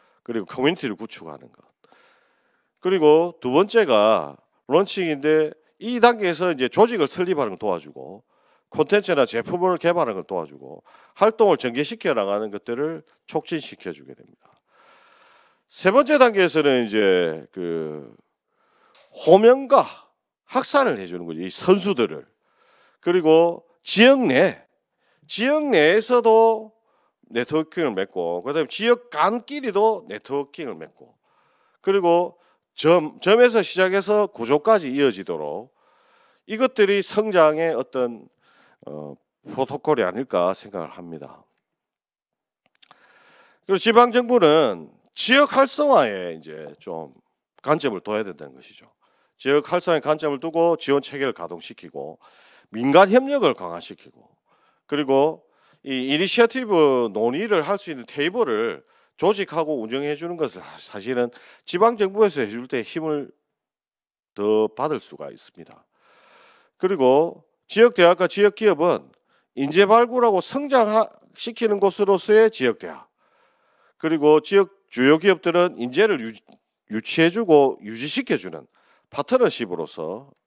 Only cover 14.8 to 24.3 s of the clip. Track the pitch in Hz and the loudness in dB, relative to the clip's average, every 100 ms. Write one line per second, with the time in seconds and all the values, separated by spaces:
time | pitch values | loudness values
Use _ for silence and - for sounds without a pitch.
14.8 | _ _ _ _ _ _ _ _ _ - | _ _ _ _ _ _ _ _ _ -2
15.8 | 185 226 269 294 247 202 180 151 143 131 | 2 4 4 6 4 4 2 2 2 2
16.8 | 113 107 98 92 85 80 - - 87 82 | 0 2 4 4 2 -4 -12 -12 -8 -6
17.8 | 78 76 64 55 _ _ _ _ _ _ | -8 -12 -16 _ _ _ _ _ _ _
18.8 | _ _ _ - - 185 226 262 269 262 | _ _ _ -6 4 6 8 4 4 2
19.8 | - - _ _ _ _ _ 254 254 294 | 2 -6 _ _ _ _ _ -6 -2 0
20.8 | 262 101 92 87 87 80 92 - - 196 | 0 -2 -8 -12 -10 -10 -10 -6 2 2
21.8 | 92 180 110 76 - _ _ _ _ _ | 2 -2 -4 -4 -16 _ _ _ _ _
22.8 | _ _ - 180 156 160 170 170 _ _ | _ _ -2 0 4 4 4 -2 _ _
23.8 | - - 240 277 220 | -6 4 6 6 4